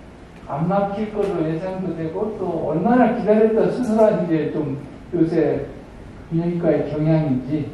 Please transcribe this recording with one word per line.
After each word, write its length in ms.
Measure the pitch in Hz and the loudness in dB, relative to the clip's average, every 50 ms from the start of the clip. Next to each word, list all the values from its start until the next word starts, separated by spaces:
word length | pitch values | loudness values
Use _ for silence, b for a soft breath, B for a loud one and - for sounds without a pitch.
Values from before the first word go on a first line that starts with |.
| - - - - - - - - - | -20 -20 -20 -20 -20 -20 -20 -18 -12
안 200 | - - 147 165 180 | -8 -4 -2 0 0
막힐 440 | 196 202 202 196 202 214 214 208 | 2 2 0 0 -2 -4 -6 -4
것으로 340 | - 214 185 180 175 160 156 160 | -4 -4 -2 -2 -2 -2 -2 -2
예상도 460 | 160 165 185 185 185 190 185 170 165 | -2 -4 -4 -6 -6 -6 -6 -6 -6
되고 400 | 165 160 156 170 196 214 220 214 - | -6 -6 -6 -4 -4 -4 -4 -6 -6
또 300 | 185 175 165 160 - 147 | -4 -4 -4 -4 -2 -2
얼마나 440 | 156 175 202 214 247 254 226 - - | 0 2 4 4 6 6 6 4 2
기다렸다 560 | - 180 208 208 220 226 220 220 - 175 - | 0 2 4 4 6 6 4 4 2 2 2
수술하는 560 | - - 247 214 214 226 220 208 180 175 180 165 | 0 -2 -2 0 4 6 6 6 4 2 0 0
게 240 | 160 151 143 - | 0 0 0 -2
좀 260 | 147 160 147 135 135 - - - - - - - 175 | -2 -4 -4 -4 -4 -8 -10 -14 -16 -18 -12 -4 0
요새 520 | 165 160 160 170 160 147 139 135 135 139 - - - - - - - - - - - - - | 2 2 2 4 2 2 2 0 -2 -4 -8 -12 -16 -18 -18 -18 -18 -18 -18 -18 -16 -8 -4
비뇨기과의 600 | 165 165 170 175 175 170 170 156 147 143 147 - | -2 0 0 0 -2 0 0 0 0 0 0 -2
경향인지 800 | 151 151 156 160 160 160 151 143 127 123 - 143 156 147 123 - | -4 -2 0 2 2 2 2 0 -2 -2 -2 -4 -4 -4 -4 -6